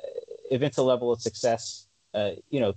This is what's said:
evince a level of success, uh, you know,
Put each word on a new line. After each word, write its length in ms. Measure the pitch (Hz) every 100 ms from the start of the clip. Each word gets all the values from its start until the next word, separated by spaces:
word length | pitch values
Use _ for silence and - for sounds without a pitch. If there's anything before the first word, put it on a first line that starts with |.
| - - - - -
evince 260 | 127 143 -
a 60 |
level 280 | 127 123 120
of 100 | 117
success, 680 | 117 - 120 113 - - - _ _
uh, 180 | 104 104 - -
you 100 | 139
know, 120 | 104